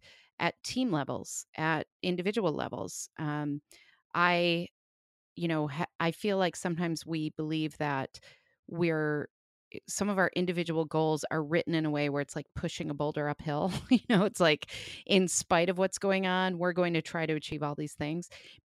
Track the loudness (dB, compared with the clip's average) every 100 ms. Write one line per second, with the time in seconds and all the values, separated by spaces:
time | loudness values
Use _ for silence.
0 | -20 -20 _ -4 -4 -2 -6 -2 0 0
1 | -2 -6 -8 -12 -10 -4 0 0 -4 _
2 | -2 0 0 0 0 0 -4 -6 -8 -10
3 | -12 -6 -4 -4 -4 -6 -10 -20 _ _
4 | _ 2 4 4 2 0 -2 _ _ _
5 | _ _ _ -4 0 0 0 -2 -6 -2
6 | -2 0 0 2 0 0 -4 -2 -2 -4
7 | -4 -4 -4 -4 -4 -2 -2 -2 -2 -2
8 | -4 -10 -20 -20 _ _ -10 -2 0 2
9 | 0 -2 -4 _ _ _ _ -16 -10 -4
10 | 0 2 2 2 0 0 0 -2 0 2
11 | 2 2 0 -2 2 0 2 0 2 0
12 | 0 0 -4 -8 -10 -6 -6 -4 -6 -2
13 | -2 -2 -2 -4 -2 0 0 -2 4 4
14 | 6 4 4 4 4 4 -2 -12 -12 -12
15 | 2 4 4 0 2 4 4 2 0 0
16 | 2 2 2 2 0 0 0 2 2 0
17 | -2 -2 -2 -2 -4 -4 -4 -4 -6 -6
18 | -4 -4 -8 -16 -20 -8